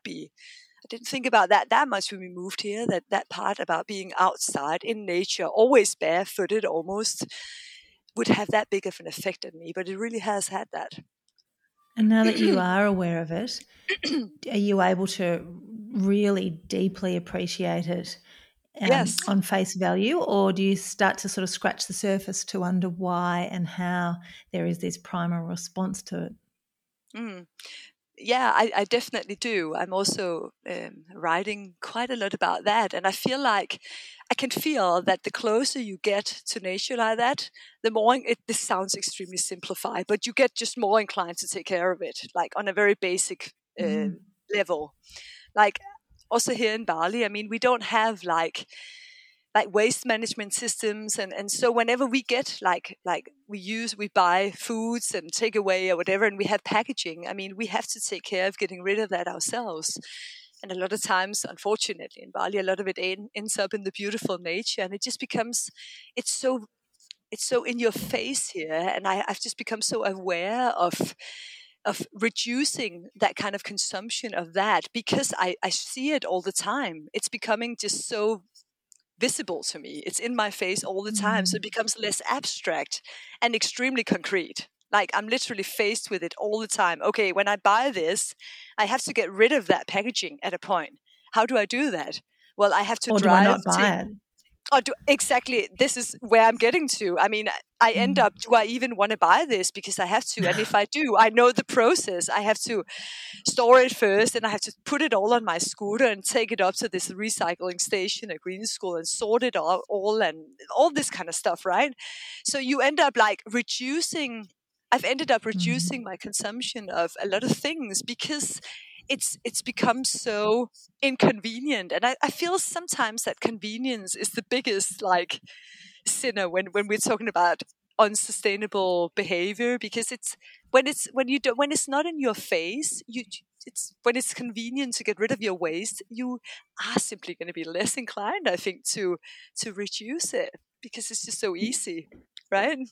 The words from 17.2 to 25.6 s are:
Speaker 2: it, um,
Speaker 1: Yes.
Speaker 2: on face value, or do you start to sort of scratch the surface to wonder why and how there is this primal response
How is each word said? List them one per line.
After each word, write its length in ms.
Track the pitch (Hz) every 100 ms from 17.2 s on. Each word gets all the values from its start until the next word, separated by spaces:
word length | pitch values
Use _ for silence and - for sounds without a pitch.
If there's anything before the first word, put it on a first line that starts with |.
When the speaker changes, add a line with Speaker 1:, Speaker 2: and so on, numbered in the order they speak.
| 175 180 175 - 180 170 170
Speaker 2:
it, 300 | 180 170 - _ - - _ _ -
um, 340 | 208 262 220 -
Speaker 1:
Yes. 120 | -
Speaker 2:
on 140 | 196
face 340 | 185 196 190 185
value, 440 | 180 180 214 339
or 340 | - 202 196
do 100 | 185
you 120 | 196 196
start 420 | - - 196 -
to 100 | 196
sort 140 | -
of 60 | 185
scratch 380 | - 196 - -
the 60 |
surface 520 | 185 208 196 190 190 -
to 160 | 196
wonder 280 | 180 185 180
why 580 | 170 180 175 175 175 -
and 160 | 185 170
how 500 | - 180 180 175 175 - - -
there 140 | 180 170
is 140 | 175
this 180 | 175 170
primal 440 | - 180 170 170
response 580 | 165 175